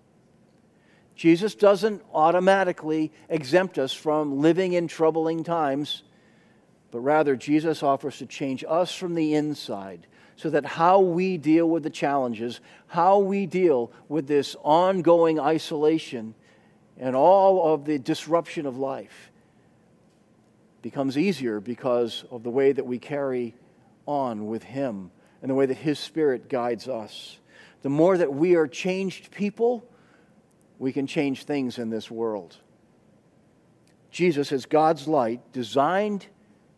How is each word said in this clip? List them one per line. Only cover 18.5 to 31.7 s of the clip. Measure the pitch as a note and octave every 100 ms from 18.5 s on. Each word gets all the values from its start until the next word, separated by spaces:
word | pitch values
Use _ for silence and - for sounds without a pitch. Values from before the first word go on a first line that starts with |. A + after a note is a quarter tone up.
| F3 C#3+
of | B2
life | C3+ B2+ G2+ - - _ _ _ _ _ _ _ _ _ _ _ _ _ _ _
becomes | A#2 C#3+ C3+ C3+
easier | G3 C#3+ B2 G#2+
because | G2+ A#2+ C3+ A#2+ A#2 - -
of | B2
the | A#2
way | B2 C3+
that | C3+ B2
we | B2
carry | - D3 C#3 B2+ A#2+ - _ _ _ _ -
on | D3 B2+ G#2+ G#2+
with | A2+
Him | - C3+ C3+ G2+ F2+ _ _ _
and | C3
the | C3+
way | C3+
that | C3
His | D#3 C#3+
Spirit | - D#3+ D3 B2 -
guides | B2+ A#2+ G3+ B2+
us. | A#2+ G#2 - - - _ - - _
The | C3+
more | C#3+ F3 F#3
that | D3+
we | C#3 F3+
are | F3 D3+
changed | - F#3 F#3 F#3+ - -
people, | - G3+ G3+ A#3 A#3+ - _ _ _ _ _ _ _ _ -
we | C3
can | C#3 C3+
change | E3+ C#3+ C3
things | - D3 B2+